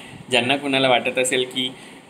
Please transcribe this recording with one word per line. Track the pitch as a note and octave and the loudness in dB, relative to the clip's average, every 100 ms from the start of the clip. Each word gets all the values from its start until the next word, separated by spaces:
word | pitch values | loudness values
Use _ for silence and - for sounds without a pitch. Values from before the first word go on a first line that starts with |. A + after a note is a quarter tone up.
| - - - | -16 -18 0
ज्यांना | B2 A#2+ C#3 | 0 2 0
कुणाला | C#3+ C3+ C3+ | 0 2 4
वाटत | B2 A#2+ B2+ | 4 2 0
असेल | B2+ C3 B2+ | 0 0 -2
की | B2+ B2+ C3 - - - | -4 -6 -8 -18 -20 -10